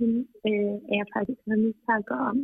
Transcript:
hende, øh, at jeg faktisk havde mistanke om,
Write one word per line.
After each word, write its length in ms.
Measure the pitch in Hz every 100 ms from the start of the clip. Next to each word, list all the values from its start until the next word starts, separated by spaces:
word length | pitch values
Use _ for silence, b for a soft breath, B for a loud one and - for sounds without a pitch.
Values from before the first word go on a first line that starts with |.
hende, 180 | 233 233 247 - 214
øh, 260 | 208 202 208 -
at 40 | 208
jeg 60 | 202 220
faktisk 240 | 208 262 -
havde 140 | 214 220
mistanke 440 | - - 220 202 254 262
om, 80 | 240